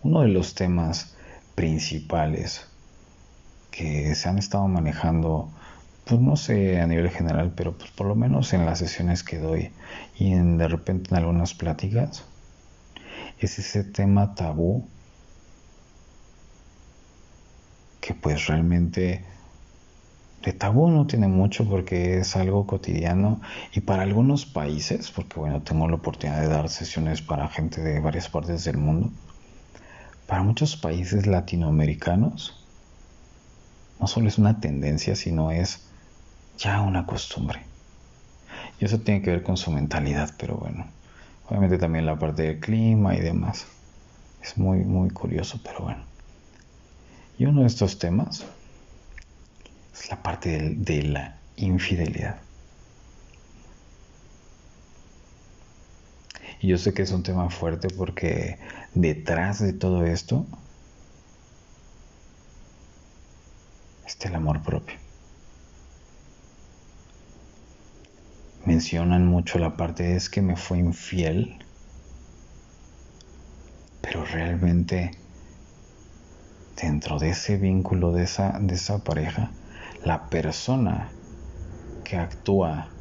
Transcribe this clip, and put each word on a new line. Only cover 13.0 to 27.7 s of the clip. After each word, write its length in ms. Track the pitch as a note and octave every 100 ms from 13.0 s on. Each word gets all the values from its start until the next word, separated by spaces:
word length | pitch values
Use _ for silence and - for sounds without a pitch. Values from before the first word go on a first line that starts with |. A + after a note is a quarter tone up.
| - - - -
es 180 | G2 -
ese 240 | G2+ G#2
tema 520 | G2 G2+ G2 G2+ G2+ G2+
tabú 540 | E2+ D#2 E2+ A#2 - - - - - - - - - - - - - - - - - - - - - - - - - - - - - - - -
que, 120 | -
pues, 340 | - D#2 D2+ -
realmente 800 | D#2+ E2 F2 E2+ F#2 F#2 F2 - - - - - - - - - - - -
de 100 | -
tabú 360 | - G2+ A#2 E3
no 160 | D#3+ D3+
tiene 220 | A#2+ G2+
mucho 420 | F#2 G2+ - G#2+
porque 480 | G2 F2 F2+ F2 F#2
es 180 | F#2 F#2+
algo 300 | F#2 G2+ G2+
cotidiano 760 | F#2+ - E2+ E2+ F#2 G#2 A2+ - - -
y 80 | -
para 220 | G2+ F#2+
algunos 420 | F#2+ G#2 B2+ C#3+ -
países, 680 | - D2 D2+ - - -
porque, 280 | - E2+ -
bueno, 240 | D2+ D2
tengo 240 | - D#2+ D#2+
la 80 | E2
oportunidad 460 | D#2+ D2 D2+ D2+
de 60 | D#2
dar 200 | D2+ D#2
sesiones 540 | - E2 - D#2 D2+
para 260 | - D2+ D2
gente 340 | - D#2